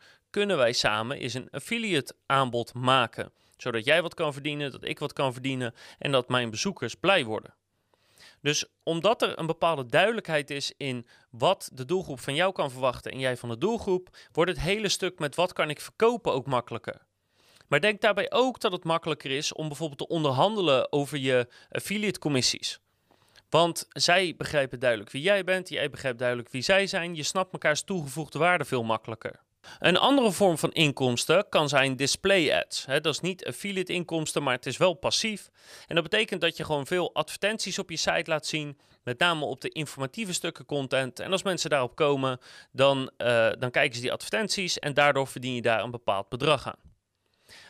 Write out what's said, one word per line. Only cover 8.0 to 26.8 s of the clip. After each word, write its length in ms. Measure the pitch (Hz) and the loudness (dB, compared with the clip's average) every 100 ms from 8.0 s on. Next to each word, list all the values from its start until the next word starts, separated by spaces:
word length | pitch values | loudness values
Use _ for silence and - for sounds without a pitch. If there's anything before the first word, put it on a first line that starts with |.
| _ _ - _ | _ _ -20 _
Dus 240 | 143 147 - _ | -2 -2 -4 _
omdat 400 | - 165 185 240 | -4 0 2 2
er 160 | 220 - | 0 -2
een 80 | 160 | -4
bepaalde 400 | 160 170 151 123 | 0 0 0 0
duidelijkheid 640 | 147 202 226 - 156 139 | 2 2 0 -2 -4 -2
is 220 | 143 - - | -6 -8 -6
in 300 | 139 123 - _ _ | -6 -6 -10 _ _
wat 400 | 117 151 196 - | 0 2 2 -4
de 120 | 131 | -12
doelgroep 360 | 127 185 156 131 | -4 -4 -4 -8
van 140 | - | -4
jou 180 | 143 190 | 0 0
kan 180 | 190 147 | 0 -4
verwachten 420 | 127 131 120 - | 0 -2 -2 -8
en 60 | 131 | -4
jij 180 | 131 123 | -2 -2
van 120 | 117 | -6
de 100 | 117 | -2
doelgroep, 580 | 190 233 - 180 - - - | -2 -2 -2 -2 -4 -18 -8
wordt 180 | - 175 | 0 0
het 100 | 147 | 0
hele 280 | 151 208 196 | -2 0 0
stuk 300 | - 185 - | -2 -4 -2
met 160 | 147 | -4
wat 180 | - 180 | 0 0
kan 180 | - 156 | 0 -2
ik 100 | 147 | -4
verkopen 520 | - - 226 240 156 | -10 2 2 2 0
ook 140 | 135 131 | -2 0
makkelijker. 600 | 127 - 113 - - _ _ _ _ _ _ _ | -2 -2 -8 -8 -12 _ _ _ _ _ _ _
Maar 120 | 180 | 2
denk 200 | 208 208 | 2 2
daarbij 300 | 220 202 - | 2 2 0
ook 300 | - 262 240 | 2 2 0
dat 120 | 220 | -2
het 120 | 180 | -2
makkelijker 460 | 165 165 165 147 143 | -2 -2 -2 -4 -4
is 220 | 135 151 | -4 -4
om 160 | - 156 | -6 -8
bijvoorbeeld 300 | 147 160 135 | -6 -8 -8
te 100 | 147 | -4
onderhandelen 840 | 170 151 127 185 220 165 131 - | 0 2 4 4 4 4 4 4
over 260 | 147 139 147 | 0 -2 -2
je 300 | 131 127 120 - - | 2 2 2 -6 -10
affiliate 480 | - - 208 208 - | -8 -4 -2 -2 -2
commissies. 640 | 156 135 - - - - _ _ _ _ _ _ _ | 0 2 2 -2 -6 -10 _ _ _ _ _ _ _
Want 380 | 156 170 156 - | 4 4 2 -8
zij 460 | 147 - 180 185 131 | -2 4 4 2 -2
begrijpen 440 | 143 151 135 123 | -2 0 0 0
duidelijk 300 | 127 113 101 | 0 0 -2
wie 120 | 135 | -2
jij 220 | 170 202 | 2 2
bent, 240 | 180 185 185 | 2 -2 -2
jij 220 | 151 147 | -4 -4
begrijpt 280 | - 135 120 | -4 -6 -2
duidelijk 300 | 123 123 117 | -2 -2 -4
wie 140 | 131 | -6
zij 240 | 120 196 | 2 2